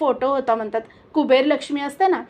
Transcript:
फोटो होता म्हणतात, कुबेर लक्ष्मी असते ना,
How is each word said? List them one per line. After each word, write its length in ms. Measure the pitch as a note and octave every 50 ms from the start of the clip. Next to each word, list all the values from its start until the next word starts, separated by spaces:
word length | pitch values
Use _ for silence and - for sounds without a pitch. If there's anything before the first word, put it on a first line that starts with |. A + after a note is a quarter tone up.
फोटो 280 | D#4 C#4 B3 - B3+ C4+
होता 260 | C#4 C4+ C4 B3+ A3+
म्हणतात, 260 | A3+ A3 G#3+ G#3 A3+ A3+ - - - _ _ -
कुबेर 300 | D#4 D4 - C4 C4+ C4+
लक्ष्मी 360 | D4 D4 C4 - - C#4+ C#4+
असते 260 | C#4+ C#4+ C#4+ - F#4+
ना, 160 | F#4+ F4 A#3+ - -